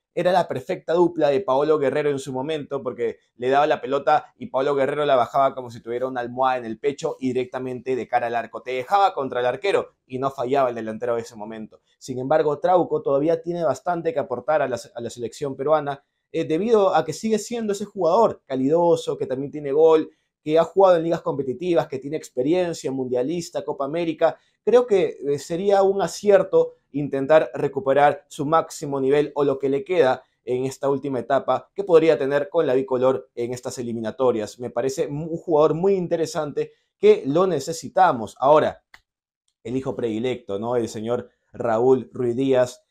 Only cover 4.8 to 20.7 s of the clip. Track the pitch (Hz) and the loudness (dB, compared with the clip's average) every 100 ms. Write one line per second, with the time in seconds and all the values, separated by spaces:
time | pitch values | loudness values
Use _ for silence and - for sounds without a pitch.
4.8 | 135 143 147 131 117 143 135 131 123 117 | 0 0 2 2 2 2 0 0 -14 -14
5.8 | 113 120 131 127 120 123 131 127 113 110 | -8 -6 -4 -6 -8 -2 0 0 -6 -6
6.8 | 147 139 156 123 131 127 127 127 127 127 | -4 -4 -8 -4 -4 -2 -4 -6 -8 -10
7.8 | 131 127 107 120 120 117 110 113 123 127 | -6 -6 -2 -2 -2 -4 -6 -12 -8 -8
8.8 | 127 196 190 156 131 123 123 202 202 151 | -2 2 2 0 -4 -2 -2 -2 0 0
9.8 | 110 _ _ 127 135 135 123 139 127 117 | -2 _ _ -6 -6 -4 -2 0 0 -2
10.8 | 110 110 120 117 113 113 107 113 107 - | -8 -8 -4 -4 -6 -14 -14 -14 -16 -18
11.8 | _ _ - 123 131 156 151 143 175 180 | _ _ -12 -8 0 0 2 0 2 2
12.8 | 147 151 151 139 156 165 165 175 156 131 | 2 -2 0 0 2 -2 -2 -4 -2 -2
13.8 | - 170 165 143 131 117 - 156 135 117 | -4 -4 -2 -4 -2 -2 0 0 0 -4
14.8 | - 120 117 120 113 - 143 135 139 156 | -6 -8 -8 -8 -10 -6 -8 -4 0 2
15.8 | 143 135 _ _ _ 160 143 156 220 220 | 0 -8 _ _ _ -6 -2 -2 2 4
16.8 | 190 160 165 - 220 214 - 233 214 202 | 4 2 0 -4 -2 -2 -4 -8 -4 -6
17.8 | 208 196 165 196 214 - - 135 131 165 | -6 -2 2 4 4 0 -8 -2 2 4
18.8 | 175 160 160 151 139 131 139 147 143 143 | 4 2 0 -6 -4 -6 -6 -8 -6 4
19.8 | 160 160 - _ _ _ 151 156 165 | 6 6 2 _ _ _ 0 2 2